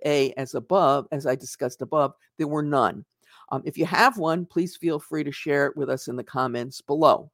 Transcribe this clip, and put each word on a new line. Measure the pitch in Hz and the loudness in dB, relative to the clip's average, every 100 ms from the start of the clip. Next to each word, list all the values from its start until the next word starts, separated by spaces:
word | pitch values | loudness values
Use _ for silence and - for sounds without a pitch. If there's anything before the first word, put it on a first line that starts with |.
A | 151 147 135 | 0 2 2
as | - 135 | 0 -6
above, | 131 113 190 156 139 123 | -6 0 4 4 2 0
as | 147 | -4
I | 143 131 | -2 -4
discussed | 135 - 127 - | -6 -8 -6 -6
above, | 120 156 139 - _ - | -4 0 0 -2 _ -6
there | 151 | -4
were | 151 | -2
none. | 147 143 110 87 - _ _ _ - | 0 2 2 0 -12 _ _ _ -8
Um, | - | -8
if | - - | -6 -4
you | 160 | -2
have | 180 233 233 | 4 4 2
one, | 165 165 | -2 -2
please | 175 - 175 - | -2 -4 -4 -4
feel | 170 156 | -4 -4
free | - 156 | -4 -6
to | 143 | -4
share | 139 - 143 143 | -6 0 2 2
it | 151 | -2
with | 135 | -4
us | 131 - | -4 -6
in | 123 | -10
the | |
comments | 117 131 127 120 123 - | -6 -2 -2 -2 -8 -10
below. | - 147 156 - - | -4 4 6 6 0